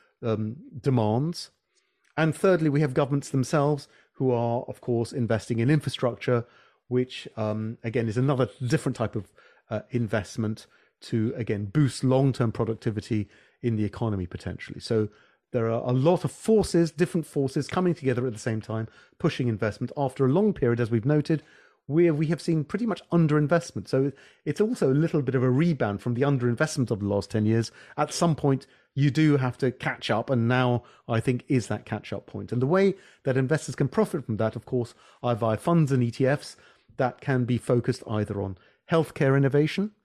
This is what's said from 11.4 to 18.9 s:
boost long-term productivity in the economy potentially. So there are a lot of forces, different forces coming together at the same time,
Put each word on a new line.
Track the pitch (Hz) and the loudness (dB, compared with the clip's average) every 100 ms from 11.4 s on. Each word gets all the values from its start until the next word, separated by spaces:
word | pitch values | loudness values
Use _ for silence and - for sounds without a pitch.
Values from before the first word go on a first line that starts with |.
| 113 101 104 | -4 -4 -2
boost | 156 131 - 127 | 0 0 0 2
long-term | 135 139 120 117 | 4 2 2 -2
productivity | - 110 107 117 104 - 107 98 _ _ _ | 0 -4 -2 -4 -6 -4 -4 -4 _ _ _
in | 120 107 | -4 -2
the | |
economy | 104 - 113 98 90 | -2 -2 -4 -2 -6
potentially. | - 87 - - - | -8 -10 -10 -12 -14
So | - 110 107 _ _ _ _ | -2 0 0 _ _ _ _
there | 123 113 | -4 -2
are | 117 123 | -2 0
a | |
lot | 127 156 180 | 2 4 2
of | - | -2
forces, | - - 220 - 170 165 | -4 2 2 4 2 0
different | 151 175 170 - | 0 -2 -2 -4
forces | 147 135 151 - | -4 -2 -2 -2
coming | 180 180 | 0 0
together | - 131 123 127 | 0 -2 0 -4
at | |
the | 107 | -4
same | 120 110 | -4 -6
time, | 110 110 110 | -4 -6 -6